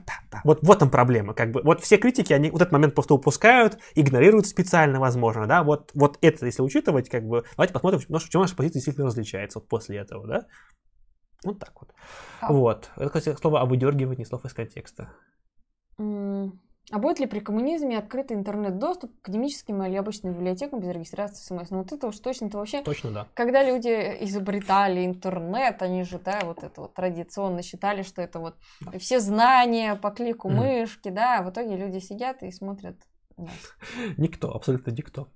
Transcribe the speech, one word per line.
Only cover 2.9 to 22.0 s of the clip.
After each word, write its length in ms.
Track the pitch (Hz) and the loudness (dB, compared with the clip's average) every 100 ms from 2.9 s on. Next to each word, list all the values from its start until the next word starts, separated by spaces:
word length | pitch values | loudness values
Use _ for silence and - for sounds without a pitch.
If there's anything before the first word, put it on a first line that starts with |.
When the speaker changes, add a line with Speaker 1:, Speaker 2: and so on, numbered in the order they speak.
| 147 | 4
Speaker 1:
просто 180 | - | 4
упускают, 640 | 139 147 - 214 254 220 - - - | 4 4 4 6 6 6 2 -4 2
игнорируют 520 | 135 123 175 214 208 | 4 8 8 8 4
специально, 520 | - 180 170 151 131 | 0 2 4 4 4
возможно, 460 | 131 123 113 110 107 | 0 2 0 0 2
да. 160 | 170 | 4
Вот, 280 | 147 147 - | 4 0 -2
вот 240 | 143 143 - | 2 2 6
это, 240 | 160 160 123 | 4 4 -2
если 160 | - | -2
учитывать, 440 | 135 294 - 139 123 | 0 0 2 0 0
как 140 | 123 110 | -6 -2
бы, 160 | 117 - - | -4 -4 0
давайте 180 | 180 | 0
посмотрим, 260 | - 180 175 - | 2 0 0 -2
ну, 80 | 160 | -6
в 120 | - | 0
чём 120 | 170 | 0
наша 140 | 185 - | 0 0
позиция 200 | 147 135 | -2 -2
действительно 300 | 131 131 135 | -4 -2 -2
различается 520 | 117 107 98 101 110 | -2 -6 -8 -8 -12
вот 80 | - | -6
после 300 | 113 - 101 | -6 -4 -10
этого, 260 | 98 101 107 | -10 -14 -6
да. 200 | 165 226 - _ _ _ _ _ _ _ _ | -6 -6 -18 _ _ _ _ _ _ _ _
Вот 160 | 190 202 | -10 -10
так 140 | - _ | -14 _
вот. 140 | - _ - - - - | -20 _ -20 -20 -20 -8
Speaker 2:
А. 100 | - | 0
Speaker 1:
Вот. 380 | 139 120 104 - - | 4 4 0 -6 -8
Это, 120 | 139 | -6
кстати, 280 | 160 156 135 | -4 -4 -2
слово 220 | 160 151 | 0 0
"обыдёргивать", 560 | 127 127 131 143 131 123 | 2 2 2 0 -2 -6
не 80 | 117 | -8
слово 220 | 123 131 | -10 -10
из 60 | |
контекста. 560 | - 113 - - - - - _ _ _ _ _ _ _ - | -12 -12 -14 -20 -18 -18 -20 _ _ _ _ _ _ _ -10
Speaker 2:
М, 600 | 214 208 202 196 196 190 _ _ _ | -8 -6 -6 -6 -8 -12 _ _ _
а 80 | 214 | -4
будет 200 | 277 339 | -2 -2
ли 60 | 262 | -4
при 120 | 208 | -6
коммунизме 580 | 208 214 262 330 277 220 | -4 -2 -2 -2 -4 -4
открытый 400 | 214 254 269 214 | -6 -8 -6 -6
интернет-доступ 760 | 202 208 202 185 302 359 240 | -6 -4 -4 -4 -4 -6 -12
к 140 | - - | -16 -8
академическим 540 | 214 285 285 - 202 | -4 -4 -8 -8 -6
или 120 | 190 190 | -4 -4
обычным 380 | 202 208 180 | -6 -8 -8
библиотекам 460 | 175 180 185 285 254 | -6 -4 -4 -6 -8
без 100 | 180 | -8
регистрации 540 | 175 165 - 202 202 | -8 -10 -8 -10 -10
С 80 | - | -12
М 80 | 180 175 | -12 -8
С? 40 | |
Ну 80 | 190 | -8
вот 120 | 190 | -8
это 160 | 294 | -8